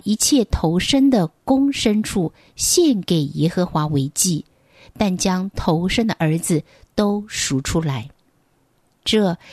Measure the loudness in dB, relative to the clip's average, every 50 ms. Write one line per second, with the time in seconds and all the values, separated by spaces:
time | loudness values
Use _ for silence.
0 | -2 -4 -2 0 0 2 2 2 2 0 -2 0 0 0 0 0 0 2 2 4
1 | 4 4 4 2 2 -2 -4 _ _ 0 2 2 2 0 0 0 0 0 0 0
2 | -2 -2 -2 -2 -2 -2 -6 _ _ _ _ -6 -2 0 2 4 4 4 2 0
3 | 0 0 0 0 0 -2 -2 0 0 0 0 0 -2 -2 -2 -2 -2 0 0 -2
4 | -2 -2 -4 -2 -2 -2 -2 -4 -6 _ _ _ _ _ _ _ -20 -12 -4 -2
5 | 0 0 0 0 0 0 0 -2 -4 -6 -8 -4 0 0 0 2 0 0 0 0
6 | 0 -2 -2 0 0 0 0 0 0 0 -2 -2 -2 _ -14 _ _ _ _ 0
7 | 0 0 0 -2 -6 -8 -6 -6 -4 -2 -2 -4 -2 -2 -2 -2 -2 -2 -4 -6
8 | -8 -12 -18 _ _ _ _ _ _ _ _ _ _ _ _ _ _ _ _ _
9 | _ 0 2 2 2 2 0 -4 -8 -18